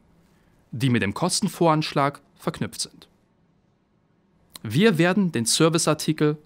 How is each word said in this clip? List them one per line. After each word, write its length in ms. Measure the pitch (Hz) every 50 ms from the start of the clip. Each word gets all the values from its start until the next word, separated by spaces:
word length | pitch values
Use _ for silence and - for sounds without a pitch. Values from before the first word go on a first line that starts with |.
| - _ _ _ _ _ _ _ _ _ _ _ _ _
die 180 | - 120 123 135
mit 140 | 120 117 98
dem 100 | 95 101
Kostenvoranschlag 1080 | - - 180 - - - 180 - - 185 165 156 156 156 - - 151 139 139 139 - - _ _
verknüpft 460 | _ - - 160 - - 101 - -
sind. 260 | - - - - - _ _ _ _ _ _ _ _ _ _ _ _ _ _ _ _ _ _ _ _ _ _ _ _ _ _ _ _ _ _ - -
Wir 340 | 117 107 135 202 226 196 147
werden 340 | 165 175 185 202 202 180
den 140 | 160 120 117
Serviceartikel 960 | 113 - - 156 165 160 165 - - 151 151 - - 151 156 156 151 151 151 -